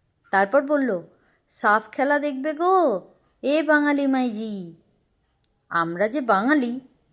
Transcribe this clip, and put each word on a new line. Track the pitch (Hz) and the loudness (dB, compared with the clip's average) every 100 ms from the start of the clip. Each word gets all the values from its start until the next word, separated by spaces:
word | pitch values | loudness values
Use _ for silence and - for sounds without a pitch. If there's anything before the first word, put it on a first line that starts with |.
| _ _ - | _ _ -4
তারপর | 196 196 285 277 | 0 2 2 2
বলল, | 294 262 180 160 _ _ _ _ | 0 0 -4 -8 _ _ _ _
"সাপ | - 220 214 - | -4 2 2 0
খেলা | - 277 294 | -4 0 0
দেখবে | 294 262 294 | 0 -4 -6
গো, | 302 349 381 311 190 - _ _ _ | -2 2 4 2 0 -6 _ _ _
এ | 247 302 | -2 0
বাঙালি | 302 302 294 285 277 | 2 2 2 0 0
মাইজি।" | 262 247 208 220 202 170 165 _ _ _ _ _ _ _ _ _ | 0 -2 -4 -8 -8 -12 -16 _ _ _ _ _ _ _ _ _
আমরা | 170 165 170 214 | -4 -4 -2 -2
যে | 285 | -2
বাঙালি | 240 196 240 302 240 254 - _ _ | 0 0 2 0 0 -6 -12 _ _